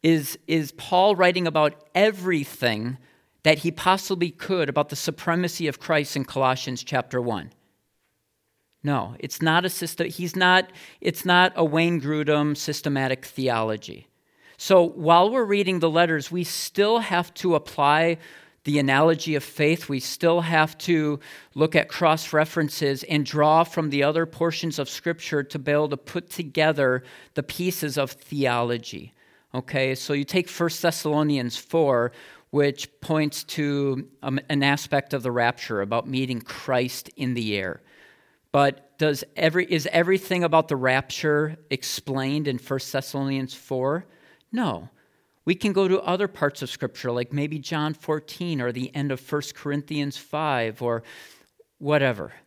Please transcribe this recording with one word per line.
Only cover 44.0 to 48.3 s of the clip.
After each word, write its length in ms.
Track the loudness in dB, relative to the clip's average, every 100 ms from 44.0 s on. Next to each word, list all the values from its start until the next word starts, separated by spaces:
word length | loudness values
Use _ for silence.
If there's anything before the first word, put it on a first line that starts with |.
| -6 _ _ _ _
No. 380 | -4 -2 -4 -10 _ _ _ _ _ -4
We 80 |
can 200 | -2 0
go 140 | 0 2
to 140 | 0
other 260 | 0 -2 -2
parts 360 | -2 -2 -2
of 80 | -10
Scripture, 400 | -8 -8 -6 -4
like 200 | -4 -4
maybe 280 | -4 -4 -6
John 340 | -6 -4 -4
fourteen 680 | -4 -4 -4 -4